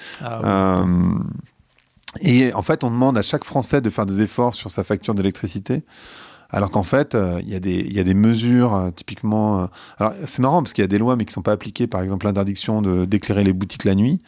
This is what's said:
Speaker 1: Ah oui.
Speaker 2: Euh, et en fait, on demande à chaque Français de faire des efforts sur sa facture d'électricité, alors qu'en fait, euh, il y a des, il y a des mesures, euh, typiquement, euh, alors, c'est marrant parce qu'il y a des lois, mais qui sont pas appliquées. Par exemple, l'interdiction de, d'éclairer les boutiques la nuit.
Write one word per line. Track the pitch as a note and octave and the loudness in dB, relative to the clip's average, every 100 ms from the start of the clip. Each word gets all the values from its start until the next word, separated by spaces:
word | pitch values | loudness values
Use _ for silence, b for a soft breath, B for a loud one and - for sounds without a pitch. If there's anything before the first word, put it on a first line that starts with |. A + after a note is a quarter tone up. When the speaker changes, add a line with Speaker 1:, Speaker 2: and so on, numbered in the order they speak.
| B B | B B
Speaker 1:
Ah | A#2+ A2+ | -10 -6
oui. | A2 | 0
Speaker 2:
Euh, | G2 F#2+ F2+ F#2 F2 F2+ F2 - - - _ _ _ _ _ - - | 2 2 2 2 2 2 0 -4 -10 -16 _ _ _ _ _ -12 -2
et | F3 B2 B2 | 4 4 4
en | G2 | 0
fait, | G#2 D#3 | -2 0
on | B2+ | 0
demande | A#2+ C3 A#2 | 2 2 2
à | |
chaque | - D3+ | 0 -2
Français | - C#3 - C#3+ | -2 -2 2 2
de | A2 | 0
faire | - | -2
des | G2 G2 | -2 0
efforts | G#2+ - B2 | 0 0 -2
sur | - G2+ | -2 -8
sa | - | -6
facture | - G2+ - | -2 -4 -2
d'électricité, | G2+ F#2+ - G2 G2+ G2 C#3 - B B B B B B | 0 0 -2 -6 -6 -4 -4 -6 B B B B B B
alors | G2+ G2 | -4 0
qu'en | G#2 | 0
fait, | F2+ C3+ D3 | 0 0 0
euh, | A2+ F#2 F2 | 0 0 -2
il | G#2 | -6
y | |
a | F#2+ | -6
des, | F#2+ F#2 | -2 -2
il | F#2 | -2
y | G2+ | 0
a | |
des | F#2 | 2
mesures, | F#2+ A2 A2+ A#2+ B2 B2 | 4 4 4 4 4 4
euh, | G2 F2+ | 2 -2
typiquement, | F2 - - G#2+ G#2+ G#2+ F#2+ | -6 -12 -8 -2 0 0 0
euh, | F2+ B B B | -2 B B B
alors, | G#2 G3 D3+ | -4 -4 -4
c'est | - | 0
marrant | C3 E3 | 2 2
parce | C3+ | 0
qu'il | - | 0
y | |
a | F#2+ | 2
des | G2+ | 2
lois, | A#2+ B2 | 2 0
mais | |
qui | G#2+ | -2
sont | G2+ | -4
pas | G#2+ | -2
appliquées. | G#2 G#2 - A#2 | -2 -4 -4 -2
Par | F#2+ | -2
exemple, | F#2 F#2+ G#2 | -2 -2 0
l'interdiction | G2 G2 F#2+ - A2 | 0 0 -2 -2 0
de, | G2 F2+ F2+ | 2 2 2
d'éclairer | G#2 - G2+ | 0 0 2
les | G2 | 2
boutiques | F#2 G2 - | 2 -4 -2
la | G2+ | 2
nuit. | G2 A#2+ F#3 | 4 2 0